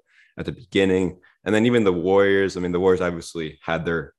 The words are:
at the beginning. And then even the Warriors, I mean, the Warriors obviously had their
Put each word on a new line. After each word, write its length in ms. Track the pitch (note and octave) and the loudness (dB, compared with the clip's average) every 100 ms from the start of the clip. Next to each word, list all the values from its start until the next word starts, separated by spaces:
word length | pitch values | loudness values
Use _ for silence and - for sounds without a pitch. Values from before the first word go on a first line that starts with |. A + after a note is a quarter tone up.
| _ _ _ - | _ _ _ -12
at 80 | |
the 80 | E2+ | -10
beginning. 680 | D2 - G2 F#2+ F#2 F2+ F2 _ _ | -12 -4 0 2 2 0 -6 _ _
And 100 | - | -2
then 120 | G#2+ A#2+ | 2 2
even 180 | A#2+ | 2
the 80 | G2+ | 2
Warriors, 640 | F2 F2 G2 G2 G2 G2 F2+ | 0 2 4 4 2 0 -4
I 40 | |
mean, 120 | F2+ | -4
the 80 | F2 | 0
Warriors 200 | F#2+ F#2 | 2 2
obviously 580 | F2+ E2+ - E2+ D#2 D#2 | 0 -6 -10 -10 -10 -10
had 220 | - E2 | -6 -4
their 280 | E2 E2 D2+ | -4 -6 -8